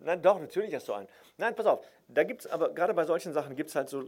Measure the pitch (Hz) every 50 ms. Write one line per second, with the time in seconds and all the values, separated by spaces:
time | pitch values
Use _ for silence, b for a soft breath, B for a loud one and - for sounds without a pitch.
0 | - 160 175 175 160 185 202 180 151 - - 180 214 208 156 123 - - 104 101
1 | 95 - B B B B B - 202 233 226 233 220 196 135 - B B B B
2 | B - 123 143 160 180 - - - - 147 156 160 127 - 156 175 185 202 170
3 | 160 156 165 175 - 180 143 151 139 139 131 135 151 151 - 151 135 - 139 139
4 | 131